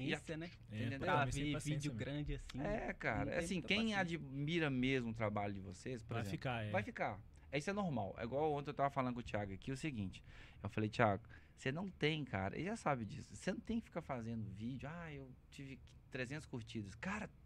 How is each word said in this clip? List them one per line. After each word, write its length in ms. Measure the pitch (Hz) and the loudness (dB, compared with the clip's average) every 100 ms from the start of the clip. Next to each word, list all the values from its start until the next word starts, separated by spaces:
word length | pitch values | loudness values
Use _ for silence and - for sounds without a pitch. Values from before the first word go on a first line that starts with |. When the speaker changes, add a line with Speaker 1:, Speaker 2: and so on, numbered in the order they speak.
| 131 147 | 0 0
Speaker 1:
paciência, 180 | 147 156 | -2 -6
Speaker 2:
né? 120 | 175 - - | -6 -10 -8
Speaker 3:
É, 60 | 107 | -2
Speaker 1:
entendeu? 180 | 110 135 | -2 0
Speaker 2:
Pra 180 | - 147 | 4 4
Speaker 3:
também 140 | 135 | 4
sem 120 | 135 | 2
Speaker 2:
ver 80 | 147 | 2
Speaker 3:
paciência 240 | 147 147 151 | 0 2 0
Speaker 2:
vídeo 140 | 147 | 0
Speaker 3:
mesmo. 60 | 113 | -2
Speaker 2:
grande 300 | 107 147 147 | -2 -2 -2
assim, 260 | 139 - 123 | -2 -4 -2
Speaker 1:
É, 300 | 170 214 - | 0 0 -2
cara, 240 | 185 143 107 104 | -2 0 2 2
Speaker 2:
não 0 | |
tem 60 | - | 2
Speaker 1:
assim, 160 | 170 185 | 2 0
Speaker 2:
muita 120 | - | 2
Speaker 1:
quem 100 | 202 226 | 4 4
Speaker 2:
paciência. 100 | 202 | 4
Speaker 1:
admira 680 | 175 165 139 139 147 170 151 | 2 0 -4 -2 2 4 4
mesmo 400 | 127 127 135 117 | 4 4 4 2
o 40 | |
trabalho 380 | 113 107 104 104 | 2 2 2 0
de 60 | 98 | -2
vocês, 420 | 95 92 127 123 | -6 -8 -6 -6
por 120 | - | -4
Speaker 3:
Vai 80 | 113 | -2
Speaker 1:
exemplo, 160 | 101 156 | -2 -2
Speaker 3:
ficar, 240 | 135 120 | 0 0
é. 60 | 107 | 2
Speaker 1:
vai 120 | 185 | 0
ficar. 380 | 208 - 147 98 - - - | 0 -2 -2 -2 -10 -18 -2
Isso 160 | 143 175 | -2 0
é 40 | |
normal. 400 | 202 190 123 98 - | 0 2 2 0 -2
É 60 | |
igual 260 | 120 135 156 | -2 2 4
ontem 180 | 143 147 | 2 -2
eu 40 | |
tava 140 | 135 139 | 2 2
falando 240 | 135 127 | 4 2
com 60 | 123 | 2
o 20 | |
Thiago 300 | - 104 101 | 0 0 0
aqui, 180 | 95 - | -4 -4
o 60 | 135 | -2
seguinte. 480 | 160 120 95 - - - - - | -2 0 -2 -2 -14 -16 -16 -8
Eu 60 | 101 | -4
falei, 180 | - 110 | 2 0
"Thiago, 340 | - 110 95 - - - | 6 6 6 0 -16 -18
você 160 | - 131 | -2 0
não 200 | 151 196 | 0 -2
tem, 340 | - 147 156 | 2 2 4
cara, 320 | 135 98 98 - | 2 0 0 0
ele 80 | |
já 120 | 170 226 | -2 0
sabe 280 | - 131 | 2 2
disso, 240 | 107 127 123 104 | 0 -4 -8 -4
você 160 | - | -2
não 80 | 226 | -2
tem 180 | - 226 | 0 -2
que 60 | - | -2
ficar 140 | 175 | -8
fazendo 480 | 160 127 113 117 101 | -4 -4 -2 -4 -4
vídeo, 380 | 95 117 131 135 | -4 -4 -4 -6
ah, 220 | 170 165 | -8 -8
eu 180 | 143 131 123 - | -10 -12 -16 -18
tive 280 | - 139 131 - - - | -12 -12 -12 -14 -20 -10
trezentas 360 | 131 123 151 - | -4 -2 -2 -4
curtidas." 480 | 127 110 110 98 | -6 -4 -4 -4
Cara, 340 | - 180 208 208 - | -4 -2 -2 -4 -10